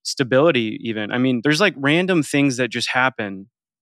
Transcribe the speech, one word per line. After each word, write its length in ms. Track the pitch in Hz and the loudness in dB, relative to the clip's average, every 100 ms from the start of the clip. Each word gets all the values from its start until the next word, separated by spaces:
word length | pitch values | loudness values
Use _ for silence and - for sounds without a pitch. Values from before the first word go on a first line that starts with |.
stability 760 | - - 127 127 165 131 113 - | -12 -4 2 4 4 2 -2 -6
even. 300 | 113 107 104 | -6 -6 -4
I 80 | 120 | 0
mean, 220 | 131 123 | 0 2
there's, 180 | 147 151 | 2 2
like, 140 | 202 135 | 2 0
random 460 | 139 160 185 180 | 0 2 2 0
things 340 | 143 143 139 123 | 0 0 0 0
that 120 | 123 | -2
just 200 | 120 - | -2 -2
happen. 580 | 127 131 127 104 98 98 _ _ _ | 0 0 -2 -8 -10 -16 _ _ _